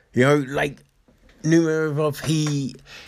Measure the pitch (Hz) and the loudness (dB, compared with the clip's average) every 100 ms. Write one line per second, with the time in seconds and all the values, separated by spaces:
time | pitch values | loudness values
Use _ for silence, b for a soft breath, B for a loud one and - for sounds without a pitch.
0 | _ 120 135 147 131 143 147 - _ _ | _ 2 4 2 0 -4 -6 -6 _ _
1 | _ _ _ _ 156 165 160 156 156 147 | _ _ _ _ 2 2 2 0 -2 -2
2 | 151 143 - 156 151 143 135 - - B | -2 -4 -2 -2 0 -2 -6 -10 -20 B